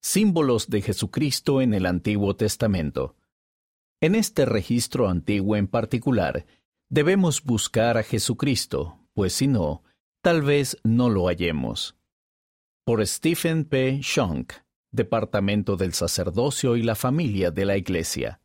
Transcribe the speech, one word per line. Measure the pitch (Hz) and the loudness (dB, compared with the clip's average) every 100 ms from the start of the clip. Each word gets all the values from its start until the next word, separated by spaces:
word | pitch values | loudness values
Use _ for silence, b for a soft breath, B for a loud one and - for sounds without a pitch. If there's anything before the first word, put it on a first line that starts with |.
Símbolos | - 185 214 165 143 117 - | -2 2 2 4 2 2 2
de | 107 | -2
Jesucristo | 101 101 107 - 143 131 - 135 | -2 -2 -2 -2 -2 -2 0 2
en | 131 104 | 2 2
el | 92 | 0
Antiguo | 90 104 104 98 95 | 0 0 0 0 0
Testamento. | 107 - 113 95 76 - 65 _ _ _ _ _ _ _ _ _ | -2 0 0 0 -2 -4 -6 _ _ _ _ _ _ _ _ _
En | 156 214 | 0 2
este | 214 - 131 | 0 0 0
registro | 107 - 120 113 131 110 | 0 0 -2 -2 0 0
antiguo | 90 82 104 98 107 | 0 0 -2 0 0
en | 101 | 0
particular, | 117 113 123 131 120 82 67 - b b _ _ | -2 -2 -2 0 0 0 -2 -8 b b _ _
debemos | 131 147 196 180 139 | 0 4 4 2 0
buscar | 139 113 - - 113 117 | 0 -2 0 0 2 2
a | |
Jesucristo, | 107 110 - 120 139 127 - 67 78 - _ | 0 -2 -2 -2 0 -2 -2 -4 -6 -10 _
pues | - 95 | -2 -2
si | - 135 | 0 2
no, | 127 78 73 _ _ _ _ | 2 0 -4 _ _ _ _
tal | - 170 | 0 2
vez | 143 143 135 - | 2 0 0 -2
no | 107 117 123 | 0 2 2
lo | 101 90 | 2 2
hallemos. | 87 90 80 62 57 - - _ _ _ _ _ _ _ _ | 0 0 -2 -4 -6 -8 -12 _ _ _ _ _ _ _ _
Por | - 113 101 | -2 0 0
Stephen | - 160 165 165 160 | 0 -2 0 0 -2
P. | 151 135 131 135 | -2 0 0 -2
Shonk, | 131 - 110 73 62 - _ _ _ | -2 -2 0 -2 -6 -12 _ _ _
Departamento | 113 113 113 107 104 98 104 98 98 | -4 0 0 0 -2 0 0 0 -2
del | 92 | -2
Sacerdocio | 85 85 - 87 90 131 135 135 120 | -2 -2 -2 -2 0 -2 0 0 2
y | |
la | 117 110 | 0 -2
Familia | 127 139 160 101 87 | 0 0 0 0 0
de | 76 98 | 0 0
la | 98 | 0
Iglesia. | 92 90 80 - 57 - | -2 -4 -2 -4 -6 -8